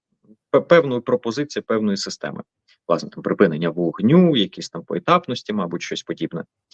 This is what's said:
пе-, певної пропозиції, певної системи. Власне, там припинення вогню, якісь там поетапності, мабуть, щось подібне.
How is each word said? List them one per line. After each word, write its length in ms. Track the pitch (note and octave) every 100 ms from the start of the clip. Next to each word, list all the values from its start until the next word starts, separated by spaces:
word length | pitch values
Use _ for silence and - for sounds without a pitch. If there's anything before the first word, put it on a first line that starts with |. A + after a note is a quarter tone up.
| _ _ _ _ -
пе-, 100 | C3+
певної 400 | - E3+ C#3 A#2+
пропозиції, 640 | A#2+ B2 A#2 A2 D3 G#2+ -
певної 300 | A2+ G#2+ G2
системи. 440 | G2+ - D2 - - _ _ _ -
Власне, 220 | E2 -
там 140 | -
припинення 460 | - - G2 D2+ E2+
вогню, 680 | D#2+ E2+ - G#2+ E3+ F3 C3+
якісь 340 | F2+ - -
там 140 | E3+
поетапності, 720 | - - E3+ E3+ - A#2+ -
мабуть, 280 | G#3 E2+ F2
щось 220 | - E2
подібне. 400 | - - D#2+ E2 - _ _